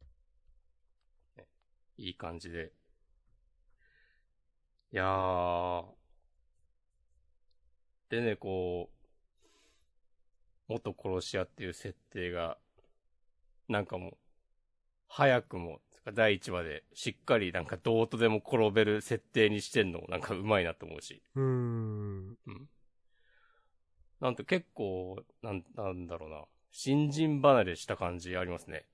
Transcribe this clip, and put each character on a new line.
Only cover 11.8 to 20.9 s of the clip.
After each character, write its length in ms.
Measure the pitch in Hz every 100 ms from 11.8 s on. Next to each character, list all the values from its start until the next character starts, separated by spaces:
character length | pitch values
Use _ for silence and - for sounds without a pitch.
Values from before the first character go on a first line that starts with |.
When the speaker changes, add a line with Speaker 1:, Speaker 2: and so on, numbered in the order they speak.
| 101 - _
Speaker 1:
定 200 | 101 87
が、 260 | 87 82 - _ _ _ _ _ _ _ _ _ _ -
な 120 | 104
ん 60 | 95
か 120 | 90
も 120 | 90
う、 60 | - _ _ _ _ _ _ _ _ _
早 340 | - 139 123
く 160 | - 92
も、 220 | 85 78 _ _ -
第 220 | 107 110
一 160 | 101 -
話 120 | 90
で 200 | 82 76 -
し 240 | - 135 -
っ 60 |
か 140 | - 117
り 120 | 92
な 120 | 87
ん 20 |
か 140 | 80 92
ど 240 | - 113
う 40 | 113
と 120 | 113
で 100 | 113
も 140 | 107 -
転 240 | 120 107
べ 140 | 104
る 160 | 104 107
設 240 | - 113
定 240 | - - 107
に 140 | 104
し 80 | -
て 120 | 120
ん 80 | 95
の、 140 | 82 -
な 100 | 90
ん 20 |
か 140 | -
う 80 | 95
ま 180 | 104 104
い 40 |
な 100 | 85
と 100 | -
思 120 | 82